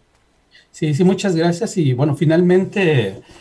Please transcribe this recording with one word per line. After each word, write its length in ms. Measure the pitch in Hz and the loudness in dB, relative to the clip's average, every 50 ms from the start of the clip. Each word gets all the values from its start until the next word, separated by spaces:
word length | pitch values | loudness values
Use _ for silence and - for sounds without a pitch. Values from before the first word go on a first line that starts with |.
| _ _ _ _ _ _ _ _ _ _ _ - _ _ | _ _ _ _ _ _ _ _ _ _ _ -20 _ _
Sí, 200 | _ - 165 151 | _ -6 -4 -2
sí, 120 | 147 139 180 | 0 2 2
muchas 320 | 185 202 - - 196 170 | 2 2 0 -2 -2 -2
gracias. 400 | 160 165 175 170 - 226 - - | 0 0 0 -2 -2 -6 -6 -2
Y, 160 | 190 151 131 | -2 0 0
bueno, 240 | 123 117 147 156 135 | 0 0 0 -2 0
finalmente 1080 | - 170 151 160 175 180 180 180 190 190 180 - 202 190 160 147 123 104 95 98 - - _ - - | 0 0 2 2 2 4 4 2 2 0 -2 -4 -2 0 2 2 0 0 -2 -8 -12 -20 _ -20 -20